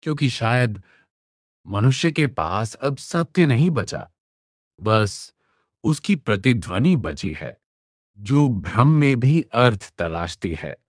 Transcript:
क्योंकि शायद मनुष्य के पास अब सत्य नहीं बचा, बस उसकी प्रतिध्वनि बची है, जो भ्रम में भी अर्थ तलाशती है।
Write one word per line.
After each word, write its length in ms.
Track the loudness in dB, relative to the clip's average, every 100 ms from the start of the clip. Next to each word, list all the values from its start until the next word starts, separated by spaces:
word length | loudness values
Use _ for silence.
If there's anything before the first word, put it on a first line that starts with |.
क्योंकि 280 | -6 -2 -2
शायद 520 | 0 0 2 0 -2 _ _ _ _ _ _ _ _ -6
मनुष्य 460 | 0 2 2 -2
के 140 | 0 -2
पास 480 | -2 -4 -4 -6
अब 220 | -4 -6 -6
सत्य 500 | -6 -4 -2 2 4
नहीं 240 | 4 2
बचा, 400 | 0 -6 -10 -12 _ _ _ _ _ _ _
बस 540 | 0 2 2 -4 -18 _ _ _ _ _
उसकी 320 | -2 -2 0 -2
प्रतिध्वनि 800 | 0 0 2 0 -2 0 2 2
बची 360 | 0 -6 -8
है, 280 | -8 -12 -14 _ _ _ _ _ _
जो 300 | 0 2 2
भ्रम 400 | 0 -4 2 4
में 320 | 6 4 2
भी 220 | 2 2
अर्थ 520 | 0 2 2 2 -8 -8
तलाशती 560 | -6 -4 -6 -6 -8
है। 220 | -6 -10 -14